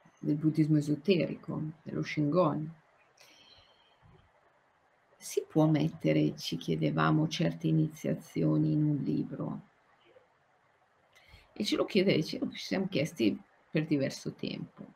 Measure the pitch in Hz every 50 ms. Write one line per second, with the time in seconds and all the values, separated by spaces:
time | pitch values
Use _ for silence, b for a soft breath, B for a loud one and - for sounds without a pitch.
0 | _ _ _ _ - 151 147 151 156 156 151 156 156 147 156 151 147 151 147 143
1 | - - 190 160 151 147 - - - - 147 151 156 156 - - - 135 131 147
2 | 156 - - 156 151 143 147 180 175 147 143 151 156 160 - - _ _ _ _
3 | _ _ b b b b b b b b b b b b b b b b b b
4 | - - - - _ _ _ _ _ _ _ _ _ _ _ _ _ _ _ _
5 | _ _ _ - - - - - - - - 156 156 156 156 143 151 160 - -
6 | - 156 156 156 151 151 147 - - - 175 165 - 170 160 156 156 147 147 -
7 | - 156 156 156 156 160 - - 165 165 160 - - 160 160 156 156 156 - -
8 | - 151 151 - - - - 160 160 156 156 156 156 156 156 151 151 151 147 135
9 | - - - - - - 143 - 156 156 - - - _ _ _ _ _ _ _
10 | _ _ - - _ _ _ _ _ _ _ _ _ _ _ _ _ _ _ _
11 | _ _ b b b b b b b b - - 208 - 302 - - - - 196
12 | 190 196 147 - 160 - - - - - - - - - 185 190 190 180 - -
13 | 180 165 - - - - 202 - - _ _ _ _ _ - 165 156 160 151 139
14 | 135 147 - - - - - - - - - - - - _ - - - -